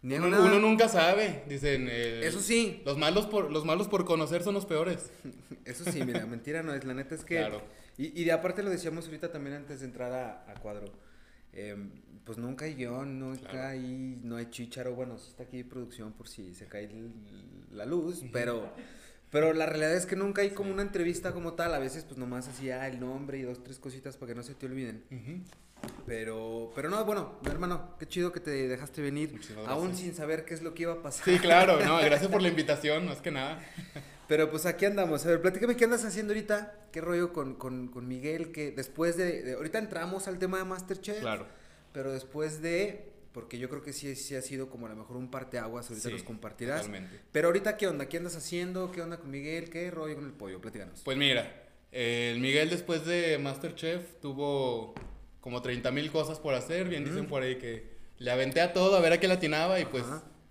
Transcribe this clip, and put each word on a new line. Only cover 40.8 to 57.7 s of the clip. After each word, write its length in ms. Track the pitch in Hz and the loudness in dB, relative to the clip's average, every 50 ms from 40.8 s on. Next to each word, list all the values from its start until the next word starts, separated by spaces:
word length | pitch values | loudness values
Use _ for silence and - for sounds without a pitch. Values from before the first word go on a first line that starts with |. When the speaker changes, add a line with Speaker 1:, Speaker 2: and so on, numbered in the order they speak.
| 185 - 196 190 - - 208 208 | -6 -6 -8 -6 -4 -6 -6 -4
Speaker 2:
Claro. 260 | 123 113 107 101 - - - - - - - - - - - | -2 -2 -2 -2 -4 -12 -16 -20 -20 -20 -20 -20 -20 -12 -10
Speaker 1:
Pero 180 | 139 131 135 | -6 -4 -4
después 500 | 135 131 131 - - 147 156 156 156 156 | -4 -6 -8 -8 -4 -4 -4 -4 -4 -4
de, 500 | 156 170 170 175 202 202 202 - - - - - - - | -4 0 0 0 0 0 -4 -10 -14 -18 -20 -20 -20 -16
porque 260 | - 120 - - - | -14 -14 -12 -10 -8
yo 120 | 120 127 - | -8 -8 -6
creo 120 | 147 143 | -8 -8
que 120 | 139 147 135 | -10 -10 -10
sí, 220 | - 143 139 135 | -8 -8 -8 -8
sí 200 | 117 - - 143 | -8 -8 -8 -8
ha 60 | 131 | -8
sido 280 | 127 - 135 131 135 131 | -6 -6 -6 -6 -8 -8
como 160 | - 117 117 | -10 -12 -12
a 40 | 110 | -12
lo 60 | 110 | -12
mejor 220 | 110 107 - 123 | -14 -14 -12 -10
un 140 | 123 127 123 | -10 -8 -8
parteaguas, 580 | 127 131 127 - - 120 113 113 113 120 117 - | -8 -10 -10 -6 -6 -6 -6 -6 -8 -8 -8 -10
ahorita 200 | 117 107 110 123 | -8 -6 -6 -6
Speaker 2:
Sí, 40 | 107 | -6
Speaker 1:
nos 100 | 92 - | -6 -8
compartirás. 580 | - 113 104 - 107 101 - 120 120 143 160 | -10 -10 -10 -10 -12 -10 -6 -4 -2 -2 -2
Speaker 2:
totalmente. 380 | - 104 104 98 95 90 - - - _ | -4 -6 -8 -10 -12 -12 -14 -20 -20 _
Speaker 1:
Pero 160 | - 151 156 | 0 4 4
ahorita, 300 | 175 170 202 196 214 208 | 6 4 4 2 2 0
¿qué 100 | 208 208 | 2 0
onda? 200 | 185 165 143 139 | 0 0 0 -4
¿Qué 100 | - - | -4 -4
andas 180 | 165 175 175 165 | -6 -6 -6 -8
haciendo? 560 | 165 143 - 170 170 180 180 185 185 185 180 | -8 -8 -4 -4 -4 -4 -2 -4 -4 -4 -4
¿Qué 100 | 180 170 | -6 -8
onda 160 | 165 165 170 | -8 -8 -8
con 140 | 165 - 139 | -10 -10 -10
Miguel? 380 | 135 139 139 151 160 170 165 165 | -8 -8 -6 -6 -6 -6 -6 -8
¿Qué 200 | - 165 175 180 | -8 -6 -6 -6
rollo 240 | 160 160 156 156 151 | -6 -6 -6 -6 -6
con 100 | 143 147 | -8 -8
el 80 | 135 - | -10 -10
pollo? 260 | - 107 95 95 92 | -10 -10 -10 -10 -10
Platícanos. 400 | 92 110 - 107 95 90 - - - | -10 -10 -10 -10 -12 -12 -14 -10 -4
Speaker 2:
Pues 140 | 135 135 | -2 2
mira, 460 | 135 143 139 131 120 107 - - - - - - - _ _ | 4 6 6 6 6 2 0 -8 -16 -20 -20 -20 -20 _ _
eh, 400 | - 127 120 117 120 120 120 120 117 | -4 -2 0 2 2 2 2 0 0
el 40 | 120 | 2
Miguel 280 | 127 135 135 147 156 160 | 2 4 4 4 4 4
después 360 | 175 175 175 - 170 160 151 | 2 -2 -2 -2 -2 -2 0
de 300 | 165 175 175 170 165 156 143 | 0 0 2 2 2 2 2
MasterChef 800 | 139 139 135 135 - 160 143 - 156 160 170 180 175 - - - | 0 -4 -4 -4 -6 -8 -6 -4 -4 -2 -2 -4 -6 -10 -16 -12
tuvo 720 | - 143 131 135 147 143 143 139 135 127 120 113 110 107 - - - - - - - - - - | -10 -8 -4 -2 0 0 2 2 2 0 0 -2 -6 -8 -12 -12 -12 -12 -14 -14 -16 -20 -20 -14
como 200 | - 127 120 123 123 | -10 -6 -6 -4 -2
treinta 260 | 127 123 120 - 127 | -2 -4 0 0 0
mil 220 | 127 143 147 156 | 0 0 -2 0
cosas 260 | 147 160 151 139 160 | 0 0 0 0 -4
por 160 | 156 - 151 135 | -4 -2 0 0
hacer, 340 | 123 - - 165 180 185 180 | 0 0 -2 -2 -2 0 0
bien 120 | 180 147 147 | -2 -2 -2
Speaker 1:
Ujú. 100 | 147 165 | -2 -2
Speaker 2:
dicen 120 | 196 196 | -4 -4
por 140 | - 165 135 | -2 -2 -2
ahí 160 | 131 127 127 | 0 0 -2
que 280 | 127 123 117 | -4 -4 -8